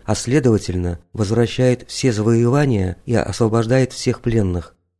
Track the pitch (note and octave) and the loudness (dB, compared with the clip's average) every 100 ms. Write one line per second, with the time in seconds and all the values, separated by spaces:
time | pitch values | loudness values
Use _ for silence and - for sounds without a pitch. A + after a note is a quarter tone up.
0 | - G#2+ - C#3 B2 G#2+ - F2+ F2 E2+ | -6 -4 0 2 4 2 0 -4 -4 -6
1 | _ A2 G2+ A2+ A2+ - B2+ B2 - - | _ -4 -2 2 0 2 0 0 -4 -2
2 | C3 G#2+ G#2+ A#2 A#2+ C#3 C#3+ G#2+ F#2 F2+ | -2 0 2 2 2 2 2 0 -2 -6
3 | - A2+ - - A2+ A2+ A2+ C3 B2+ - | -2 -2 -2 0 0 0 2 2 0 -2
4 | - A#2 A#2+ A2+ G2 F2 - _ _ _ | -4 -2 0 0 0 -2 -6 _ _ _